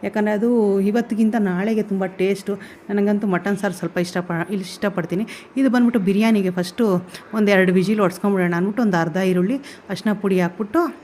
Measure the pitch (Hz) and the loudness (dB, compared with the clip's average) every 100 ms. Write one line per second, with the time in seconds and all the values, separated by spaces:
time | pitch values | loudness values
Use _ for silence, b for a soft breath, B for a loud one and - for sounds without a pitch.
0 | 202 214 214 208 233 240 208 196 196 220 | -4 -2 0 2 2 2 2 2 2 0
1 | 233 214 220 233 202 180 208 214 208 196 | -2 2 2 2 0 0 0 0 -2 -2
2 | 190 185 185 196 - 202 B B - 202 | -4 -2 -2 -2 -4 -8 B B -4 0
3 | 202 208 208 180 185 202 202 175 175 - | 2 2 0 -2 0 -2 -2 -4 -6 -4
4 | 180 180 180 170 170 196 185 - 208 202 | -2 -4 -4 -4 -4 -6 -6 -4 -4 -4
5 | 160 175 220 B B 254 269 247 240 233 | -4 -4 -4 B B 0 2 4 4 2
6 | 185 202 226 214 190 180 180 - 226 180 | 2 2 4 2 2 -2 -6 0 2 2
7 | 180 B B 220 208 196 185 185 185 214 | -2 B B 0 4 4 4 4 2 2
8 | 190 185 202 196 175 170 190 214 226 180 | 0 0 -2 0 0 0 -2 0 0 2
9 | 165 180 190 180 185 269 - - - 190 | 0 0 0 2 0 -2 -8 -20 -12 -4
10 | 220 208 202 185 175 180 214 330 330 - | -2 -2 0 2 0 -4 -4 -2 -2 -6